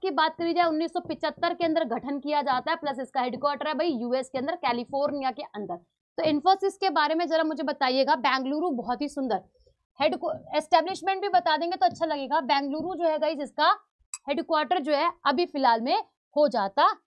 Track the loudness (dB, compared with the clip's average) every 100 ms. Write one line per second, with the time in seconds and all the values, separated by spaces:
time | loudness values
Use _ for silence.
0 | -2 0 0 0 0 2 2 0 -2 -4
1 | -6 -4 -6 -2 -4 0 0 0 0 -4
2 | -4 -6 -2 0 0 0 -2 -2 -4 -6
3 | -4 -2 -2 0 -2 0 -2 0 0 -2
4 | -2 -2 -2 -4 -4 -2 -2 -2 -2 -2
5 | -2 -2 -4 -6 -10 -10 -8 -10 -12 _
6 | _ -2 0 2 4 2 0 -2 0 2
7 | 2 0 0 0 0 -2 -4 0 0 2
8 | 2 2 2 0 0 -2 -2 -2 -4 -4
9 | -4 -4 -2 -2 -6 _ _ _ _ -2
10 | 0 0 -4 -6 -4 -4 4 4 4 -2
11 | -2 -2 0 2 2 0 -2 0 0 0
12 | -2 -2 -2 -2 0 0 0 -4 -6 -2
13 | 0 0 0 -2 -6 2 2 2 _ _
14 | _ -12 -6 -4 0 0 2 0 2 2
15 | 2 0 0 2 0 2 4 4 2 -2
16 | -2 _ _ 2 2 2 0 4 2 2